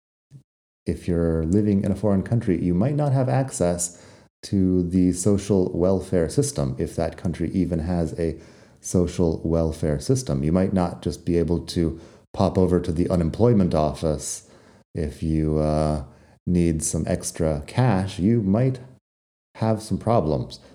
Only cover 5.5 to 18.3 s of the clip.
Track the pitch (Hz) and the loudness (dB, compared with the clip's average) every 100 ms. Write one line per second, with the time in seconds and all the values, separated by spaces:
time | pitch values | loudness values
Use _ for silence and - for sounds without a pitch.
5.5 | 98 90 82 90 95 - 92 80 - 131 | 0 2 0 2 0 0 0 0 0 -2
6.5 | - 69 65 82 - 78 - 90 80 82 | -2 -4 -4 -6 -4 -4 -4 -6 -4 -2
7.5 | 95 82 85 82 87 82 - 82 71 - | -2 0 -2 -2 -2 -2 -2 -4 -4 -12
8.5 | - - _ - 95 87 - 85 - 80 | -20 -20 _ -2 0 2 2 0 0 0
9.5 | 82 82 78 78 73 - 131 - 69 73 | 0 0 -2 -2 -2 0 0 0 -2 2
10.5 | 92 95 95 87 - 87 - - 85 82 | 2 2 2 0 -2 -6 -4 0 0 2
11.5 | 85 - 87 82 80 - - _ - 95 | 0 -2 -2 -2 -4 -12 -20 _ 0 2
12.5 | - 90 87 - 80 - 87 80 - 117 | 4 4 2 0 -2 0 2 0 2 4
13.5 | 110 95 80 76 73 80 73 - - - | 4 2 2 0 0 -2 -2 -6 -10 -14
14.5 | - - - _ - 76 - 80 78 78 | -20 -20 -20 _ -6 -6 -4 -2 0 0
15.5 | 78 76 76 78 76 65 - - _ - | 0 0 0 0 -2 -6 -18 -20 _ -2
16.5 | 87 85 80 - 82 - 87 - - 80 | 2 2 0 -2 -2 -2 -4 -6 -4 -2
17.5 | 78 - - 127 95 98 - 92 | -2 -4 0 2 2 -2 0 2